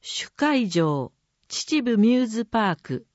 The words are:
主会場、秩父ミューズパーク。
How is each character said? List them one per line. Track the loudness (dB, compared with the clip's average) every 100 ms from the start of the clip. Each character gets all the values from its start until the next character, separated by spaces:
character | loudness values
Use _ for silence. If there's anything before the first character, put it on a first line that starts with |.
主 | -12 -12 -12
会 | _ 0 2 0
場、 | 0 0 0 -6 _ _ _ _
秩 | -12 -2 -2
父 | 0 4
ミ | 4 4
ュ |
ー | 0
ズ | -4 -4
パ | 0 0
ー | -2
ク。 | -6 -10 -10